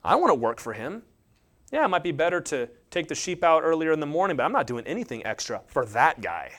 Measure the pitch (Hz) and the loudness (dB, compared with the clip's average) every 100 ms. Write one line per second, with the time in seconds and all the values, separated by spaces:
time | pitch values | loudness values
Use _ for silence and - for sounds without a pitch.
0 | 160 254 339 143 113 117 117 110 123 220 | 4 4 4 4 2 -2 -8 -8 -8 -10
1 | _ _ _ _ _ _ _ 294 269 180 | _ _ _ _ _ _ _ 0 2 2
2 | 170 143 165 175 175 139 120 - _ 180 | 0 0 0 0 -2 -4 -4 -10 _ -6
3 | 160 143 - 175 170 160 160 160 160 156 | -4 -6 -6 2 4 4 4 2 2 0
4 | 147 156 190 147 139 269 123 120 113 190 | 0 0 0 0 0 0 -2 -6 -6 -6
5 | 233 117 107 107 - 107 - 143 113 107 | -6 -8 -6 -6 -6 -8 -4 -4 -2 2
6 | 151 127 92 85 69 | 2 2 -6 -8 -10